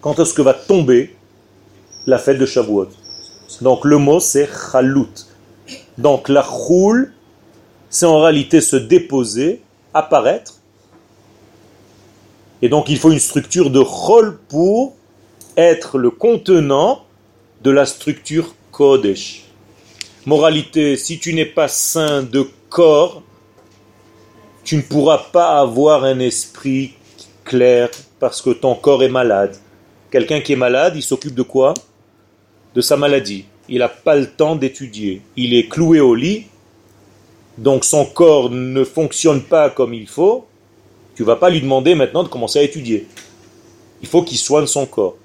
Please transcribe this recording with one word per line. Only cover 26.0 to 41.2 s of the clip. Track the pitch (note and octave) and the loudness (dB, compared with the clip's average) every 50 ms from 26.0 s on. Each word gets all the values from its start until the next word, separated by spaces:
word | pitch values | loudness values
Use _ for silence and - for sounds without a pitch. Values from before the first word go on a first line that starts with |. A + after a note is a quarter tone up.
| B2+ | 2
un | C3+ C3 B2+ | 0 -2 0
esprit | B2+ B2 A#2 - - - _ - - C#3 C3 C3 C3+ C3 - _ _ _ _ - - _ _ _ _ | -2 -4 -4 -6 -10 -12 _ -10 -6 -6 -4 -4 -6 -8 -14 _ _ _ _ -20 -20 _ _ _ _
clair | - C3 B2+ B2 B2 B2 A#2+ A#2+ A#2+ - - - _ _ _ | -4 0 2 4 4 4 2 0 -2 -6 -12 -20 _ _ _
parce | - B2 - - | -6 -6 -6 -4
que | - C3 | -4 -4
ton | A#2+ - - C3 A#2+ | -4 0 -2 -2 -2
corps | - - C#3+ C#3 B2+ | 0 2 2 2 2
est | C3 B2 | 2 0
malade. | B2+ B2+ B2 A#2 G#2 G2 G2+ G2 - - _ _ _ _ _ _ _ _ _ _ | 0 0 0 0 0 0 0 -2 -4 -12 _ _ _ _ _ _ _ _ _ _
Quelqu'un | - C3 - - D#3 D3+ | -2 -2 -2 -2 -4 -6
qui | - - C#3+ | -2 -4 -2
est | |
malade, | B2+ B2+ B2 B2 C3 D3+ F3+ E3 | -2 0 0 0 0 0 0 -2
il | D#3 | -4
s'occupe | C3 - C#3 B2+ - D3+ B2+ | -6 -6 -6 -6 -8 -10 -8
de | B2 | -8
quoi ? | B2+ - - C3 C3 C#3 E3+ - _ _ _ _ _ _ _ _ _ _ _ _ _ _ _ _ _ _ _ | -8 -4 0 0 0 0 0 -4 _ _ _ _ _ _ _ _ _ _ _ _ _ _ _ _ _ _ _
De | A#2+ | -4
sa | A#2 - D3+ | -2 0 -2
maladie. | C#3 C#3+ C#3+ C#3+ C3+ A#2 G2+ G#2 G2 F#2 _ _ _ _ - | 0 0 0 0 0 -2 -6 -14 -14 -16 _ _ _ _ -8
Il | B2+ B2 | -4 -4
n'a | A#2+ - | -4 -4
pas | - _ _ E3+ D3+ | -4 _ _ 0 0
le | C#3+ C#3 - | 0 0 -4
temps | _ - D#3 D3+ E3 | _ -2 -2 -2 -2
d'étudier. | D#3 C#3 C3+ C3+ - C#3 B2 G#2+ G#2+ G#2+ G2+ F#2 G2 _ _ _ | -4 -6 -8 -8 -10 -18 -16 -14 -8 -8 -8 -8 -8 _ _ _
Il | - B2 A#2+ | -8 -4 0
est | B2 A#2+ A2+ - | 2 0 0 0
cloué | - D#3 E3+ D#3+ E3 D#3 | -2 -2 2 2 4 4
au | C#3+ B2+ A#2 | 4 4 2
lit, | A2+ B2+ F3 G#3 A3 A3+ _ _ _ _ _ _ _ _ _ _ _ _ _ _ _ _ _ _ _ _ _ _ - | 2 0 -4 -6 -6 -10 _ _ _ _ _ _ _ _ _ _ _ _ _ _ _ _ _ _ _ _ _ _ -4
donc | A2 C3+ C3+ C3 - | 0 0 0 0 0
son | - - D3+ C#3 | 0 0 0 0
corps | - - - E3+ E3 D3+ C#3+ B2 B2 | -2 0 2 4 4 4 4 2 -2
ne | A#2+ B2+ B2+ B2+ C3 C3+ | -4 -6 -8 -6 -2 -2
fonctionne | C3 B2 - D#3+ D#3+ C#3+ - - - E3 D3 C3+ | -4 -2 -2 -6 -6 -4 -4 0 0 0 0 0
pas | C3+ - F3+ D#3+ D3+ C#3 | -2 -2 0 0 0 0
comme | - - C3 A#2 | 0 -2 -4 -4
il | A#2 A2+ G#2+ - | -4 -14 -16 -14
faut. | - - E3 G3 A3+ B3+ - _ _ _ _ _ _ _ _ _ _ _ _ _ _ | -6 -2 0 0 0 -2 -8 _ _ _ _ _ _ _ _ _ _ _ _ _ _
Tu | - | -6